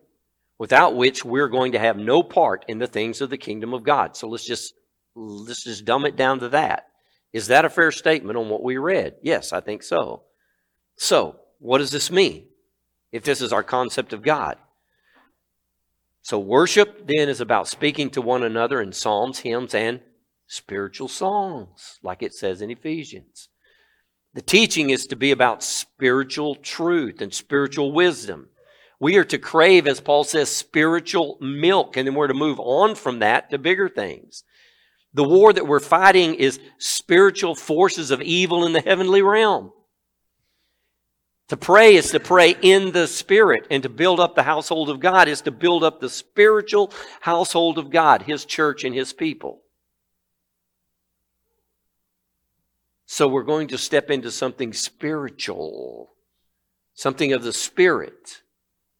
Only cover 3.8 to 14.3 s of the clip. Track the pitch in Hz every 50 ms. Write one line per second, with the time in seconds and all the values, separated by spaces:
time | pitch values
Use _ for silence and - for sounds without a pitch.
3.8 | 110 139 147 131 95 82 - - - 110 113 117 - 120 120 - - - - _
4.8 | _ _ _ _ _ _ _ 117 110 107 104 101 107 113 120 - - 120 110 98
5.8 | 104 110 117 139 143 151 - - 131 131 135 131 123 120 135 151 156 120 - -
6.8 | - _ _ _ _ _ _ _ _ _ - 110 101 101 123 147 160 160 - 175
7.8 | 165 160 - - - 165 160 147 82 98 107 120 113 107 104 104 117 127 127 131
8.8 | 143 175 190 156 95 71 - _ - 147 156 101 - - - 90 - - 104 -
9.8 | - - 175 165 117 64 57 - _ _ _ _ _ _ _ _ _ _ _ _
10.8 | _ _ _ - - - 185 147 98 76 - _ _ _ _ _ - 117 127 135
11.8 | 143 131 143 143 - - 175 190 196 135 - - - _ _ _ _ _ _ _
12.8 | _ _ _ _ _ _ - 117 107 147 139 120 127 107 117 101 104 - 131 127
13.8 | 127 113 - - 127 - 113 104 107 139